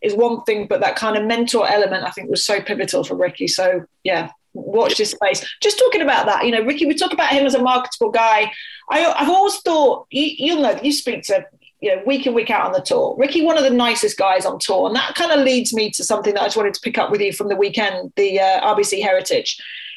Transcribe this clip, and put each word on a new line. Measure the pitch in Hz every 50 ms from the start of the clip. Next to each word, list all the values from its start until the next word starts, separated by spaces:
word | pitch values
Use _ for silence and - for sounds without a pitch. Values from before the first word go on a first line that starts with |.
is | - 208 202
one | 208 240 240 233 226 -
thing, | - 214 208 202 196
but | 202 185
that | 208 196 -
kind | - 220 220 214 214
of | 214
mentor | 220 233 233 240 233 - 226 202 -
element, | 202 208 202 190 190 185 -
I | -
think, | - - 185 165
was | 190 175 -
so | - 214 196
pivotal | - - 208 - 190 - - 180 165
for | 180 185
Ricky. | 180 180 180 175 - 185 175
So, | - - 190 185 185 180 175 - _ _ -
yeah, | 185 185 160 151 147 - _ _ _ -
watch | 180 - - 196 226 220 - - -
this | 214 208
space. | - - 208 196 175 - - - - -
Just | - 415 403 -
talking | 508 494 494 403
about | 320 277 247 214 214
that, | 208 202 180 -
you | 240
know, | 233 220
Ricky, | 220 240 294 294 339
we | 285 311
talk | - 359 359 349
about | - 320 269
him | 277 277 277
as | 269 240
a | 269
marketable | 247 254 254 247 254 - - - 240 220
guy. | 214 226 226 226 220 214 214 214 - - - - - - - -
I, | - 302 339
I've | 330 - - 285 277
always | 359 381 392 403 - -
thought, | - 370 330 311 294 247 - - - -
you, | - 262 302 302 - -
you'll | 247 311 349 311
know, | 285 233 - - -
you | 285
speak | 285 - - 254 226 - -
to, | - 196 190 - - _ _ _ _ _ _
you | - 202 185
know, | 190 190
week | 247 277 262 - 262
in, | 233
week | 233 220 -
out | 220 190 -
on | 185 185
the | 185
tour. | 185 - - - - - 240 -
Ricky, | 262 285 294 339 302
one | 330 320 311
of | 277
the | 269
nicest | 247 240 240 240 226 214 - 208 - -
guys | 196 196 185 185 180
on | 190 - 165
tour. | - - 196 185 185 190
And | 214
that | 254 - - -
kinda | - 349 330 311 294
leads | 269 262 254 247 240 - 226
me | 220 214 214
to | - - -
something | - 220 208 196 208 202
that | 202
I | 190
just | - - 220
wanted | 208 202 -
to | -
pick | - 233 240 226
up | - -
with | 208 202
you | 202 196
from | - - 202 202
the | 196
weekend, | 185 202 202 - 226 214 196 190 180 185 - - -
the, | 202 196 190 196
uh, | 190 190 190 185
R | - 214 214
B | 202 202
C | 196 202 190
Heritage. | 202 202 190 185 185 - 175 123 - - - - - - - - - - -